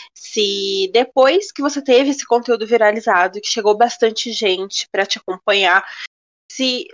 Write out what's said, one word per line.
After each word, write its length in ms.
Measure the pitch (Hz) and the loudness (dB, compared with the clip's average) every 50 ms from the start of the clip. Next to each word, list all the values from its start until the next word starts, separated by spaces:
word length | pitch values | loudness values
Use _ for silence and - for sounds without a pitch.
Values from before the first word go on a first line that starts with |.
| - - | -20 -20
se 760 | _ - - - - 220 208 196 202 202 196 196 196 190 190 185 | _ -20 -18 -6 -2 -2 -2 0 -2 -4 -4 -4 -2 -2 -2 0
depois 600 | 185 233 262 262 _ 269 262 269 320 392 415 - | 2 0 0 2 _ 2 4 4 4 2 0 -2
que 100 | - - | -6 -4
você 220 | 277 285 285 285 269 | -4 -4 -4 -4 0
teve 260 | - 247 247 277 277 | 4 4 4 4 2
esse 160 | 269 277 - | -2 -4 -2
conteúdo 400 | - 233 240 233 - 240 202 220 | 0 0 0 2 0 -2 -2 0
viralizado, 720 | 208 240 233 220 208 214 226 214 233 202 175 180 190 190 208 | 0 2 4 4 2 2 2 0 0 2 2 2 0 -2 -6
que 80 | 208 | -8
chegou 300 | - - 233 202 214 214 | -6 -6 0 0 2 2
bastante 540 | 208 233 240 - - 233 226 220 - - 240 | 4 2 0 2 0 0 0 0 -4 -6 -6
gente 560 | 214 - 226 190 185 185 190 196 - - - - | -6 -4 -2 -2 -2 -2 -4 -6 -8 -8 -8 -4
pra 140 | - 196 196 | -4 -4 -4
te 140 | - - - | -4 -6 -8
acompanhar, 680 | - - 185 185 _ 214 202 196 196 175 180 196 - - - - - - _ _ _ _ _ _ _ - | -6 -10 -10 -6 _ 0 0 2 2 2 2 2 0 -4 -10 -16 -16 -18 _ _ _ _ _ _ _ -16
se 360 | - - 262 254 247 240 - - | -8 -4 -4 -4 -4 -4 -8 -12